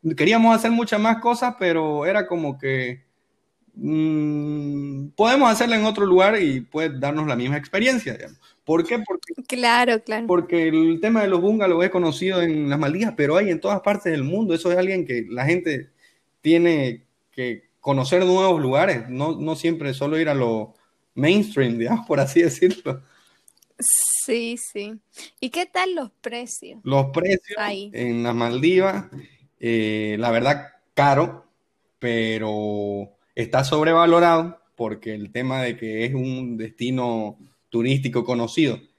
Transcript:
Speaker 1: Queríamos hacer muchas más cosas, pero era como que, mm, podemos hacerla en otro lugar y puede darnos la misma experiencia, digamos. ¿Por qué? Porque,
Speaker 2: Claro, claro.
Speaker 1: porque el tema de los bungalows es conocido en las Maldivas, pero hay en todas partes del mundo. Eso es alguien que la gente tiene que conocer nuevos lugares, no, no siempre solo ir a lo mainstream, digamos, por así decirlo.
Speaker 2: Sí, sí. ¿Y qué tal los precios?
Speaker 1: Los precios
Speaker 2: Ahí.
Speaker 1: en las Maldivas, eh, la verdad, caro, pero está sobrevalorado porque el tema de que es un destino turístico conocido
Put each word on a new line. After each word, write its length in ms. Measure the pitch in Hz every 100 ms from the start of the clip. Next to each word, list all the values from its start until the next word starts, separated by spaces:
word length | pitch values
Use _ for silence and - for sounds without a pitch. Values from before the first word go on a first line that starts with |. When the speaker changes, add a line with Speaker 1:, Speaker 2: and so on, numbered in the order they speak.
| 160 143
Speaker 1:
Queríamos 380 | 151 226 226 226
hacer 140 | 226
muchas 300 | 233 226 208
más 180 | 220 226
cosas, 380 | 240 240 247 240
pero 480 | 180 165 156 147 156
era 200 | 208 180
como 320 | 175 151 135
que, 460 | 135 131 127 127 _ _ _ _ _ _ _
mm, 1300 | - 147 156 156 151 151 147 147 147 143 143 143 139 143 -
podemos 340 | 220 277 247
hacerla 260 | 214 233 226
en 80 |
otro 220 | 214 208 202
lugar 340 | 180 196 220
y 200 | 160 131
puede 380 | 117 151 160 131
darnos 280 | 139 151 151
la 100 | 120
misma 200 | 127 147
experiencia, 580 | 143 196 247 254 143
digamos. 240 | 113 - - _ _
¿Por 220 | - 165 165
qué? 120 | 233
Porque, 340 | 214 370 - 339 254
Speaker 2:
Claro, 560 | 254 240 240 247 226
claro. 240 | - 220 233
Speaker 1:
porque 420 | 180 175 170 160
el 300 | 160 165 165
tema 220 | 214 226
de 60 | 202
los 120 | 180
bungalows 440 | 185 220 190 170
es 60 | 185
conocido 500 | 185 165 143 185 185
en 300 | 170 156 143
las 80 | 143
Maldivas, 340 | 147 170 226 226
pero 200 | 143 170
hay 140 | 208
en 100 | 160
todas 200 | 196 202
partes 300 | 202 208 175
del 120 | 156
mundo. 300 | 135 196 214
Eso 180 | 165 175
es 60 | 180
alguien 260 | 185 190 143
que 200 | 120 107
la 160 | 123
gente 460 | 139 180 175 139 - _ _ _ _ _
tiene 640 | 156 170 170 156 131 117 _ _ _
que 340 | - 123 110 _ _
conocer 440 | - 135 131 180
nuevos 360 | 180 185 190 165
lugares, 480 | 131 135 190 131 113
no, 280 | 127 151 156
no 160 | 156
siempre 380 | 156 170 160 143
solo 260 | 135 143 156
ir 120 | 156
a 40 |
lo 380 | 139 120 110 107 _ _ _ _
mainstream, 640 | - 147 202 208 143 127 117
digamos, 280 | 117 226 -
por 140 | 143
así 200 | 135 170
decirlo. 600 | 170 - 180 - 147 135 _ _ _ _ _ _ _ -
Speaker 2:
Sí, 800 | 240 - - - - 233 233 233
sí. 380 | - 208 208 220 _ - - _
¿Y 100 | 262
qué 160 | 320 349
tal 280 | 359 370
los 160 | 339 247 _
precios? 580 | 240 240 247 - - -
Speaker 1:
Los 220 | - 139 135
precios 460 | 151 180 190 - 208
Speaker 2:
Ahí. 320 | 208 196 202
Speaker 1:
en 300 | 120 120 117
las 120 | 120
Maldivas, 720 | 117 117 127 160 185 190 196 - 139 - _ _ _
eh, 560 | 117 113 107 107 107 104
la 120 | 120
verdad, 380 | 117 127 147 - _ _
caro, 520 | - 139 139 170 - _ _ _ _ _ _
pero 1120 | 123 117 113 110 110 107 107 104 101 101 101 _ _
está 280 | - 117 131
sobrevalorado 960 | 135 151 156 165 170 170 170 165 170 - _ -
porque 380 | 113 107 113
el 160 | 107 104
tema 280 | 117 131 131
de 140 | 127 120
que 300 | 113 110 120
es 80 |
un 420 | 135 127 131 127 113
destino 800 | 113 _ 120 127 123 113 107 - - _ _
turístico 560 | 117 123 139 131 120
conocido 560 | 120 123 117 - 147 113 _